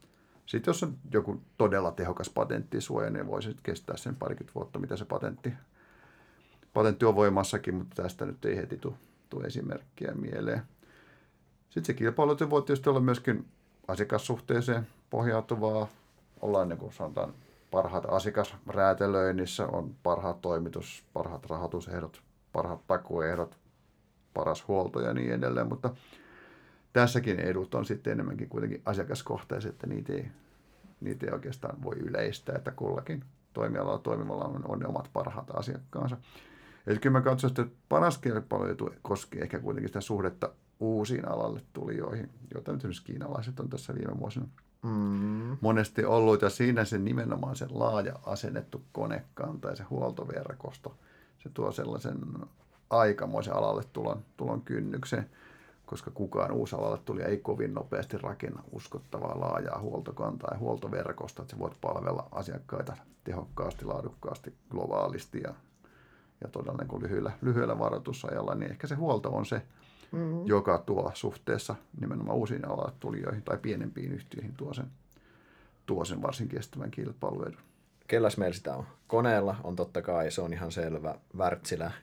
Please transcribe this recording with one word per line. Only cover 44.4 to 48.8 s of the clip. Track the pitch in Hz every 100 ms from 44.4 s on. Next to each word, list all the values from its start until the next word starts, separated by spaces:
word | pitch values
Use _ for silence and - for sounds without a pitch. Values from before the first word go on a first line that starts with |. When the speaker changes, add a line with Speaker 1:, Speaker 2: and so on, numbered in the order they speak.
| 127 - _ _
Speaker 2:
Mm. | 117 107 101 101 104 107 117 135
Speaker 1:
monesti | 110 110 107 -
ollut, | 104 113 110 104
ja | 101
siinä | - 123 120
se | 101 107
nimenomaan | 98 123 113 101 131 131
se | -
laaja | 113 117 107 98 - -
asennettu | 101 104 110 107 -